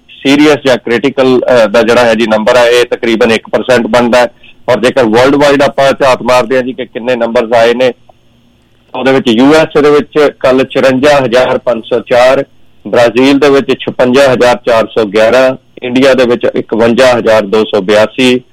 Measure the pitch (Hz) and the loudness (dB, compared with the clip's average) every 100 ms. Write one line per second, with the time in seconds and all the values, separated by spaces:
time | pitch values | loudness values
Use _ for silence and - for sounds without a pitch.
0 | _ - 139 147 151 139 135 117 117 117 | _ -8 -2 2 2 2 0 -2 -2 -2
1 | 139 127 131 123 - 123 107 117 113 120 | -2 -2 0 0 0 0 2 0 2 2
2 | 117 110 113 107 110 123 120 123 120 123 | 2 0 0 0 0 2 2 0 0 -4
3 | 117 117 117 110 - 120 110 120 110 120 | -4 0 0 0 -2 -6 0 0 0 -2
4 | 120 123 120 - - - - 123 123 135 | 0 0 0 -6 -20 -12 -4 -2 0 0
5 | 113 113 131 143 147 139 139 - 139 117 | 0 2 2 2 0 2 0 0 -2 0
6 | 139 120 113 127 113 131 127 120 120 123 | 0 0 0 0 0 -4 -4 -10 -12 -10
7 | 120 120 117 120 110 117 117 120 127 - | -6 -4 -2 -2 -2 0 0 0 -2 -4
8 | _ _ _ _ _ _ _ _ _ 127 | _ _ _ _ _ _ _ _ _ -6
9 | 127 135 127 110 135 160 156 160 147 147 | -2 0 0 2 2 2 0 0 2 0
10 | - 151 143 - 135 131 131 135 135 131 | 0 -2 -2 -2 -2 -2 -2 -2 0 0
11 | 147 143 127 123 127 131 127 113 - 117 | 2 0 0 0 0 -2 -4 -6 -4 -6
12 | - 123 127 139 139 _ - _ 104 117 | -2 2 2 0 -4 _ -20 _ -4 0
13 | 120 113 135 139 147 139 131 127 - - | 0 2 0 2 2 0 0 -6 -6 -4
14 | 123 127 135 117 123 120 127 113 110 120 | 0 2 2 2 0 0 -2 -2 -2 -4
15 | 104 107 110 123 131 131 _ - 123 127 | -2 0 2 2 0 -4 _ -14 -6 0
16 | 135 127 120 120 123 127 - 110 117 117 | 2 2 0 -2 -2 -6 -6 -2 0 2
17 | 127 120 110 110 101 107 104 107 92 104 | 2 2 0 0 0 -2 -2 -4 0 0
18 | 107 - 127 127 - | 0 -2 -2 -2 -6